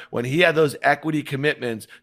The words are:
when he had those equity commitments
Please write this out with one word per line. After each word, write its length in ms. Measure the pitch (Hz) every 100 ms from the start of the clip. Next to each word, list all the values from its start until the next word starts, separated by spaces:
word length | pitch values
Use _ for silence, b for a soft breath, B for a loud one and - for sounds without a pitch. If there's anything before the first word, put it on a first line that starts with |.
| B
when 160 | 120 123
he 160 | 156
had 140 | 170 156
those 200 | 151 -
equity 420 | 139 143 160 151
commitments 640 | - 139 151 139 123 110 - B